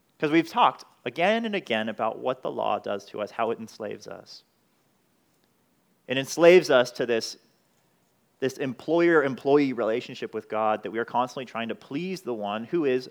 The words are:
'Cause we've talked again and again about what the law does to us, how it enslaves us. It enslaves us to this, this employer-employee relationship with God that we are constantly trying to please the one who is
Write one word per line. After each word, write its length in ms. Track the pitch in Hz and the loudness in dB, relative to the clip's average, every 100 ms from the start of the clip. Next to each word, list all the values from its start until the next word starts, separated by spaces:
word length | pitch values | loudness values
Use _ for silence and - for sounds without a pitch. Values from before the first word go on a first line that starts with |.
| _ - | _ -4
'Cause 120 | 156 | 0
we've 180 | 165 165 | 2 2
talked 360 | 240 185 - - _ - | 2 2 2 -10 _ -10
again 400 | 127 180 226 233 | -2 0 0 -2
and 80 | |
again 360 | 202 - 110 110 | -6 -4 -4 -4
about 280 | 107 110 107 | -4 -4 -4
what 240 | 123 131 | -4 -4
the 100 | - | -6
law 280 | 117 107 104 | -4 -2 -2
does 260 | 107 101 - | -4 -8 -8
to 140 | 107 | -8
us, 80 | 101 | -8
how 220 | - 113 | -4 -4
it 80 | 117 | -4
enslaves 480 | 110 - 107 104 - | -10 -12 -12 -12 -14
us. 360 | 92 - - _ _ _ _ _ _ _ _ _ _ _ _ _ _ _ _ - | -18 -18 -20 _ _ _ _ _ _ _ _ _ _ _ _ _ _ _ _ -6
It 100 | 127 | -4
enslaves 540 | 131 - 170 180 151 | -4 4 10 10 8
us 200 | 131 123 | 4 4
to 120 | - 123 | -2 -2
this, 320 | 113 - - _ _ _ _ _ _ _ _ _ - | -2 -2 -10 _ _ _ _ _ _ _ _ _ -6
this 180 | 131 - | -6 -4
employer-employee 1160 | 135 117 - 170 170 165 135 120 139 143 143 | -8 -8 -2 2 4 4 4 0 2 4 2
relationship 600 | 117 107 117 123 127 113 | 0 -2 -2 -4 -10 -10
with 160 | 110 - | -10 -6
God 340 | 107 110 110 | -2 0 0
that 80 | 98 | -4
we 80 | 110 | -6
are 60 | 117 | -4
constantly 400 | 120 123 - 123 | -2 -2 -4 -12
trying 240 | 113 117 | -8 -8
to 60 | 104 | -8
please 460 | - 139 180 185 | -10 -8 -6 -8
the 120 | - | -8
one 320 | 117 101 104 117 | -6 -4 -6 -4
who 200 | 175 143 | -2 0
is 240 | 131 127 | 0 -2